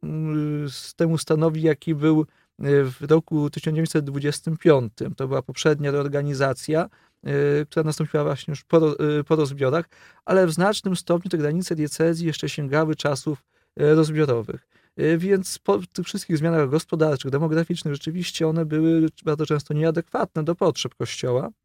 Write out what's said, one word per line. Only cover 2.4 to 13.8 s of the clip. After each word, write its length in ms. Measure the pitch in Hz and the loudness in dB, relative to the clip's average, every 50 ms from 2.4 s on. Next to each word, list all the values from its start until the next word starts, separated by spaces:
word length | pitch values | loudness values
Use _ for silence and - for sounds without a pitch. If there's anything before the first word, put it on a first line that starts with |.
| _ _ _ _ - 143 143 143 139 | _ _ _ _ -2 2 4 4 2
w 180 | 131 127 - - | 2 -4 -8 0
roku 480 | 139 156 165 160 - 170 156 147 190 | 2 2 2 2 0 -2 0 0 -2
tysiąc 240 | 170 - - 160 156 | -4 -4 -4 -2 -2
dziewięćset 300 | 156 165 160 - 165 147 | 0 -2 0 0 -2 -2
dwudziestym 520 | 139 139 143 139 147 147 - - - 160 | -2 -6 -4 -2 -2 -4 -4 -4 -6 -6
piątym. 580 | 156 - 175 151 135 123 113 - - 117 107 - | 0 6 6 6 6 4 -2 -6 -8 -8 -8 -6
To 140 | - 135 131 | -6 -6 -4
była 140 | 135 135 135 | -4 -4 -4
poprzednia 480 | - 135 - - 165 151 143 147 143 | -6 -10 -2 2 2 2 2 0 -2
reorganizacja, 960 | 139 143 143 143 139 143 143 147 143 131 139 139 131 - - - 151 156 175 - _ _ _ _ _ _ - - 143 143 143 143 143 147 151 | -2 0 -2 -2 -2 -2 -2 -2 -2 0 0 0 -2 -4 -4 -2 0 0 0 -2 _ _ _ _ _ _ -8 -4 -2 0 2 2 2 0 -2
y, 40 | |
która 180 | 147 - - 156 | -2 -2 -2 -2
nastąpiła 400 | 156 151 - 160 151 - 156 147 | -2 -2 -2 -4 -2 0 0 0
właśnie 280 | 151 151 131 - - 151 | 0 -2 -4 -6 -8 -10
już 120 | 131 - | -10 -6
po 140 | _ - 165 | _ 4 4
ro-, 400 | 160 156 147 - 156 151 147 147 | 4 4 2 0 0 0 0 0
y, 40 | 147 | 0
po 120 | - 165 | 0 2
rozbiorach, 480 | 156 156 135 139 139 139 131 131 170 165 _ _ _ - - _ _ _ | 0 0 0 -2 -2 -2 0 0 0 -4 _ _ _ -20 -20 _ _ _
ale 220 | - - 190 185 | 0 2 4 4
w 60 | 175 156 | 4 2
znacznym 440 | 165 175 196 220 - - 202 185 | 2 0 0 0 0 -2 -4 -4
stopniu 340 | 170 - - 175 170 170 190 | -4 -2 -2 -2 -2 0 -2
te 80 | - 165 | -2 -2
granice 380 | 147 147 151 175 185 - 170 | -2 0 -2 -2 -4 -4 -2
diecezji 500 | 156 151 147 - - 160 165 170 160 170 | -2 -2 -4 -2 0 0 0 2 0 -2
jeszcze 220 | 165 147 - - 147 | -4 -4 -4 -6 -6
sięgały 480 | - - 147 135 135 151 160 156 156 | -6 -6 -6 -2 0 0 2 0 -2
czasów, 480 | - - 143 143 127 - - 151 135 _ _ _ _ _ _ _ - | -2 -2 -2 -2 -2 -4 -6 -6 -6 _ _ _ _ _ _ _ 0